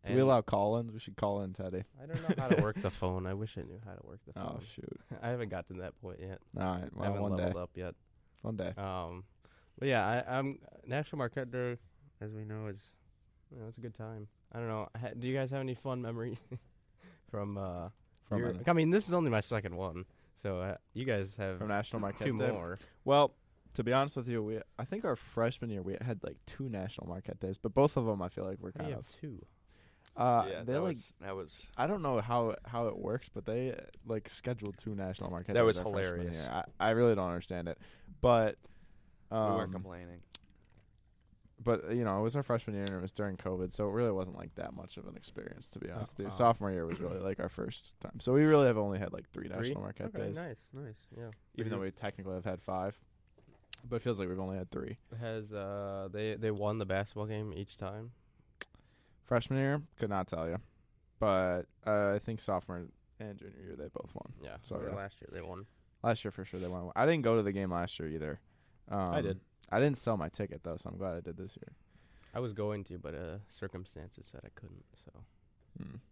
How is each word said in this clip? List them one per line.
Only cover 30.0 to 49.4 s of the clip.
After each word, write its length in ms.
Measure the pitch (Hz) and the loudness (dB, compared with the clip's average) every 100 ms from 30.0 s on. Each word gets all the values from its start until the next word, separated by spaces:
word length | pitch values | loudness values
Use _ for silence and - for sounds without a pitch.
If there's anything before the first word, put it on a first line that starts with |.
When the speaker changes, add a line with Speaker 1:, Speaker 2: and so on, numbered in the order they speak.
| - - | -16 2
Speaker 1:
Uh, 300 | 123 120 95 | 6 6 4
Speaker 3:
Yeah, 160 | 87 | -2
Speaker 1:
they, 100 | 113 | 0
Speaker 3:
that 60 | 139 | 2
Speaker 1:
like, 80 | 185 | 2
Speaker 3:
was, 240 | 127 - _ | -2 -8 _
that 140 | 98 95 | -6 -6
was 360 | 80 - - - | -6 -10 -12 0
Speaker 1:
I 120 | 143 | 0
don't 160 | 202 | 2
know 180 | 147 120 | 2 2
how, 340 | 110 120 117 - - | 4 4 4 0 -4
how 200 | 117 117 | 0 0
it 60 | - | 0
works, 300 | - 123 - | -2 -2 -4
but 120 | - 110 | -8 -2
they, 260 | 117 127 | 0 0
uh, 60 | - - - 113 | -4 -10 -16 -4
like, 240 | 110 - | -4 -4
scheduled 480 | - - 117 104 95 | -6 -4 -2 -4 -6
two 160 | 110 | -6
National 380 | 104 95 95 92 | -4 -4 -4 -4
Marquette 240 | 87 90 117 | -4 2 6
Speaker 3:
That 60 | |
Speaker 1:
Days 40 | 113 | 8
Speaker 3:
was 140 | 90 | 6
Speaker 1:
our 60 | 92 | 2
freshman 120 | 98 92 87 | 0 0 0
Speaker 3:
hilarious. 180 | 87 82 | -2 -4
Speaker 1:
year. 200 | 69 71 - - | -4 -4 -4 2
I, 100 | 107 | 4
I 0 | |
really 240 | 113 120 104 | 8 8 8
don't 120 | 90 | 2
understand 380 | 87 - 90 85 | -2 -4 -4 -4
it, 120 | - - - - - | -6 -12 -20 -18 4
but, 360 | 123 120 110 - - - - - - - - | 8 8 6 2 -14 -20 -20 -20 -20 -20 -4
Speaker 3:
We 60 | 110 | 2
weren't 240 | 107 98 92 | 4 2 0
Speaker 1:
um, 20 | |
Speaker 3:
complaining. 480 | 92 95 87 87 87 - - - - _ - _ _ _ _ _ _ - _ | -4 -6 -10 -12 -16 -12 -12 -12 -20 _ -20 _ _ _ _ _ _ -20 _
Speaker 1:
but, 320 | 113 110 85 117 | 2 2 2 0
you 80 | |
know, 160 | 113 95 | 2 2
it 20 | |
was 120 | 113 139 | 2 0
our 80 | |
freshman 320 | 131 117 - 101 | 0 0 0 -2
year 100 | 101 | -2
and 80 | |
it 80 | 95 | -2
was 100 | 92 | -4
during 260 | - 104 90 | -2 -4 -2
covid, 340 | 92 92 90 | -4 -2 -2
so 160 | - 104 | 0 0
it 40 | |
really 180 | 107 120 | 2 2
wasn't, 260 | 95 92 - | 2 -2 -6
like, 160 | - - | -12 -8
that 180 | - 65 | -8 -8
much 220 | - - | -12 -12
of 100 | - | -14
an 80 | - | -14
experience, 540 | - - - - - | -14 -12 -10 -12 -14
to 80 | - | -10
be 100 | - | -8
honest 220 | 90 107 - | -6 -8 -6
with 80 | 98 | -6
you. 60 | |
Speaker 2:
Oh. 40 | - | 6
Speaker 1:
Sophomore 340 | 117 117 101 | 6 6 2
year 140 | 92 82 | 0 -2
was 140 | 85 | -2
really, 200 | 87 92 | -4 -2
like, 200 | 95 98 | -2 -2
our 100 | 95 | -4
first 440 | - 117 - - - | -4 -6 -6 -14 -12
time, 200 | - 113 | -12 -4
so 140 | - | 6
we 100 | 135 | 8
really 240 | 151 151 131 | 10 10 10
have 100 | 107 | 6
only 220 | 101 98 | 2 0
had, 140 | 98 | -2
like, 160 | - - | -6 -10
three 160 | - | -10